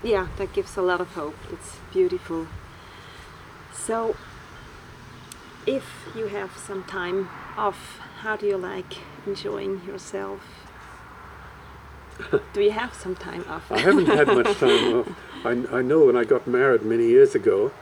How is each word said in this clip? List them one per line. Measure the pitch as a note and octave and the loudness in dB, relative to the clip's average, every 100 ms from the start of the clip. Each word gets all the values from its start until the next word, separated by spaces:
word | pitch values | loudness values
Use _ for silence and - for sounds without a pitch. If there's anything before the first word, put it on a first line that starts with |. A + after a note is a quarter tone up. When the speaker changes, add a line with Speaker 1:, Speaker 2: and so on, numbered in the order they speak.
Speaker 1:
Yeah, | A#3 G#3 F#3 - | 0 0 -2 -8
that | G3 | -6
gives | - F#3 - | -6 -6 -2
a | |
lot | F3+ F3+ | 0 0
of | F3+ | -4
hope. | E3+ D3+ D#3 - | -8 -10 -12 -16
It's | E3+ - - - | -16 -16 -18 -6
beautiful. | F#3+ F3+ F3+ - E3 D#3+ - - - - - - - - - - - - | 0 0 0 -6 -8 -8 -14 -18 -20 -20 -20 -20 -20 -20 -20 -20 -20 -18
So, | - - A3+ A3+ G#3 - - - - - - - - - - - - - - - | -14 -6 -4 -2 -6 -10 -20 -20 -20 -20 -20 -20 -20 -20 -20 -20 -20 -20 -8 -4
if | C4+ - - - A3+ | -4 -6 -18 -14 -10
you | A3 | -8
have | G3+ F#3+ - | -8 -12 -14
some | - G3 F3+ | -12 -12 -8
time | F#3+ F3 F#3 F#3 - - - | -8 -4 -4 -6 -10 -14 -4
off, | G#3+ F#3+ - - - - | -4 -4 -16 -18 -20 -12
how | A3 G#3+ | -8 -4
do | G#3 | -2
you | G3 | -2
like | F#3 F#3+ F3+ - - - - | -4 -10 -12 -16 -18 -14 -10
enjoying | G3 G3+ G3+ G3 G3 F3+ | -8 -6 -6 -6 -6 -8
yourself? | G3 - G3 G3 G3 - - - - - - - - - - - - - - - - - - | -14 -10 -10 -10 -12 -16 -20 -20 -20 -20 -20 -20 -20 -20 -20 -20 -20 -20 -20 -20 -20 -20 -16
Speaker 2:
<laughs> | - C#3+ - | -2 -2 -2
Speaker 1:
Do | G3+ | 0
you | G#3 | 2
have | G#3+ B3 | 2 -6
some | - F#3 F#3 | -8 -10 -10
time | - F3 - | -10 -12 -10
off? | - - | -12 -4
Speaker 2:
I | - | 0
haven't | E3 G3+ F3 | 4 6 6
had | G3+ D3+ | 4 6
much | G3 A#2+ - | 4 4 2
Speaker 1:
<laughs> | |
Speaker 2:
time | C3 - B2 A#2+ | 4 4 4 0
off. | - - - - - | -2 -10 -16 -8 -2
I, | A#2+ B2 B2 | -2 -2 -2
I | |
know | B2+ D#3 C#3 | 2 6 8
when | A#2+ | 6
I | |
got | A2+ B2 - | 4 2 4
married | B2 C3+ A#2 | 4 6 4
many | G#2+ A2+ A#2 | 4 2 6
years | B2 C3+ | 8 8
ago | C3+ A2 G2 A#2+ - | 6 2 2 0 -2